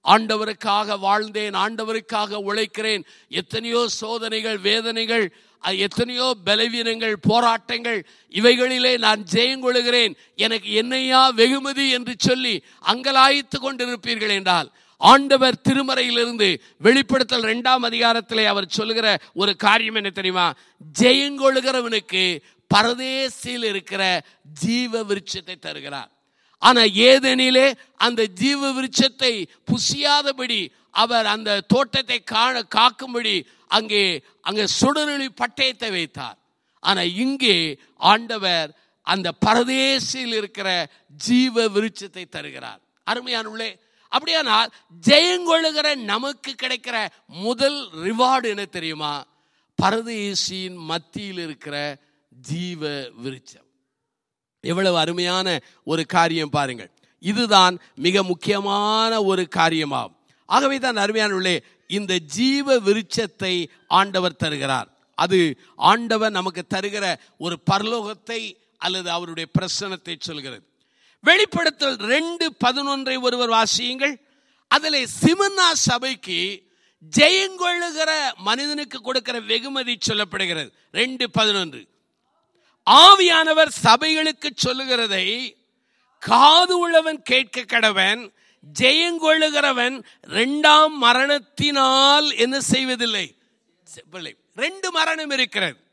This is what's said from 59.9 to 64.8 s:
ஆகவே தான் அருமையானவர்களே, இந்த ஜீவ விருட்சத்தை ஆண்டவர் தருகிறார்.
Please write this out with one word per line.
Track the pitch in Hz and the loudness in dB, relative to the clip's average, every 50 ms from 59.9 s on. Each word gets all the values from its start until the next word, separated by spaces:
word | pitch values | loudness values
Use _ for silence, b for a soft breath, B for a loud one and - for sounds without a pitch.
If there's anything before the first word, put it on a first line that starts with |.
| 139 127 110 92 _ _ _ _ _ _ _ - | -4 -6 -8 -8 _ _ _ _ _ _ _ 0
ஆகவே | 185 247 285 269 277 | 2 2 2 2 0
தான் | 269 240 254 233 208 196 | 0 -2 -2 0 0 0
அருமையானவர்களே, | 202 220 220 214 208 196 185 185 185 175 147 b b b b _ _ | 0 0 0 0 0 0 -2 0 0 -2 -2 b b b b _ _
இந்த | 175 202 208 180 185 180 160 147 139 | -6 -6 -2 -2 -4 -4 -4 -6 -2
ஜீவ | 190 247 262 269 285 277 277 262 240 | 0 0 2 2 0 2 2 0 2
விருட்சத்தை | 202 196 208 220 208 _ - 226 220 190 _ _ 196 185 180 175 165 139 b b b b - 185 | 2 2 0 0 -2 _ -4 -4 -4 -6 _ _ -6 -4 -4 -4 -4 -8 b b b b 2 2
ஆண்டவர் | 196 202 190 185 180 180 151 _ | 2 2 0 -2 -2 -2 -4 _
தருகிறார். | 175 156 147 139 135 135 135 123 | -6 -6 -4 -4 -4 -2 -2 -4